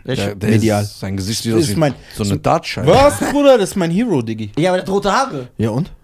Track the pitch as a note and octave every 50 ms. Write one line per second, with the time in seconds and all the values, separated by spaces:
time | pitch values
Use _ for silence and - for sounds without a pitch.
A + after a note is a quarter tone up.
0 | - - C3 G#2+ G2+ G2+ G#2 F#2 G#2 A2 G#2+ G#2+ A2 G#2+ G#2 G#2 G#2 G2+ - -
1 | - F#2+ G2 G2 F#2 G#2 A2+ - - A2+ A2 A2+ D3+ C3+ G2+ B2+ D#3 C#3 A#2+ -
2 | - - - - G#2+ G2+ - - - C3 D3+ F3 - - - - - D3 F#3+ C4
3 | C#4 D4 C#4+ - D#4 - C#4 C#4+ C#4+ C#4 B3+ A3+ F#3+ - - G3 E3+ E3 E3+ G3+
4 | B3+ A#3+ F3 C3 A#2 A2+ A2+ A2 A2 G2+ - C#3+ E3+ F#3 F3+ F#3 F3 F#3 F#3+ G3+
5 | G3+ G3 G3 A#3+ C4+ B3 D#3+ C3+ B2 - - - G#2+ A2+ G#2+ C3 F#3+ - - -